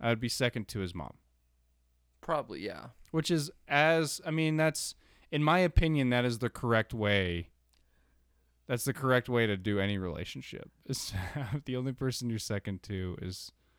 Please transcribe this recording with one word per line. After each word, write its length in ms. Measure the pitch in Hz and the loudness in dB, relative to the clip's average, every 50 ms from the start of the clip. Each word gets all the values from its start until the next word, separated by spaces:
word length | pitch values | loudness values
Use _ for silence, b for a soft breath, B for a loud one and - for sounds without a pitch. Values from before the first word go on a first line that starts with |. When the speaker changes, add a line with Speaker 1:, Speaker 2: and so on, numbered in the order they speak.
Speaker 1:
I 80 | - 117 | 0 0
would 100 | 117 113 | 0 0
be 80 | 123 117 | 0 -2
second 380 | - - 135 120 - 123 104 - | -2 0 0 0 0 -2 -6 -6
to 100 | - 107 | -6 -4
his 160 | 95 90 90 | -4 -4 -6
mom. 180 | 90 73 - - _ _ _ _ _ _ _ _ _ _ _ _ _ _ _ _ _ _ _ _ _ | -8 -10 -10 -12 _ _ _ _ _ _ _ _ _ _ _ _ _ _ _ _ _ _ _ _ _
Speaker 2:
Probably, 400 | - - 165 151 131 - 101 71 | -6 -4 -2 -2 -2 -4 -8 -8
yeah. 260 | 92 101 87 73 - 120 - - - - | -8 -8 -8 -10 -14 -16 -18 -20 -12 -4
Speaker 1:
Which 180 | - 160 156 - | -2 -2 0 2
is 220 | 175 160 143 165 - _ _ - | 2 0 0 -2 -8 _ _ 0
as, 520 | 147 143 151 160 165 165 160 139 - - - | 2 4 6 6 6 4 2 0 -2 -6 -6
I 60 | 165 | -4
mean, 240 | 156 160 160 156 156 156 | 0 0 2 2 2 4
that's, 380 | 156 160 151 - - - b b b b b b b b | 2 2 2 0 -4 -8 b b b b b b b b
in 120 | - 147 151 | -2 0 4
my 160 | 151 165 185 | 4 4 4
opinion, 500 | 185 170 - - 170 160 160 147 135 123 | 4 4 4 4 4 4 4 2 2 4
that 160 | 123 123 123 | 4 4 4
is 140 | 123 120 113 | 2 0 0
the 100 | 123 117 | -2 -4
correct 440 | - - - 120 117 113 110 - - | -4 -2 0 2 4 4 2 2 -2
way. 560 | 113 107 104 101 101 95 90 87 85 85 - _ _ _ _ _ _ _ _ _ _ _ _ _ _ _ _ _ _ _ _ _ _ _ - | 0 2 2 4 4 2 2 0 -2 -4 -8 _ _ _ _ _ _ _ _ _ _ _ _ _ _ _ _ _ _ _ _ _ _ _ -4
That's 180 | 131 120 - | -4 -2 -2
the 80 | 143 127 | -2 -2
correct 340 | - 139 131 127 123 117 - | 0 2 4 4 4 4 2
way 180 | 123 120 117 | 2 4 4
to 120 | 110 101 95 | 4 2 0
do 220 | 92 107 104 101 | 0 0 0 2
any 180 | 98 101 101 98 | 2 0 0 -2
relationship. 760 | 95 90 80 - - - - 135 131 - - - - - _ _ _ | -2 -4 -4 -6 -8 -8 -10 -12 -12 -12 -14 -14 -14 -16 _ _ _
Is 220 | - 135 - - - | -8 -6 -6 -6 -6
to 100 | - 95 | -6 -6
have 480 | 92 92 - 147 139 104 113 147 139 | -6 -6 -6 -6 -6 -4 -4 -6 -4
the 100 | - 127 | -4 -4
only 160 | 127 127 135 131 | -2 -2 -4 -4
person 360 | - 135 131 120 - 123 120 | -2 -2 -2 -2 -2 -2 -4
you're 100 | 113 107 | -2 -4
second 420 | - - 107 101 - - 98 90 - | -4 -4 -4 -4 -4 -4 -6 -6 -6
to 340 | - 104 95 92 92 92 - | -6 -6 -4 -4 -4 -6 -6
is, 300 | - 92 92 - - - - _ _ _ _ | -8 -8 -8 -10 -12 -16 -18 _ _ _ _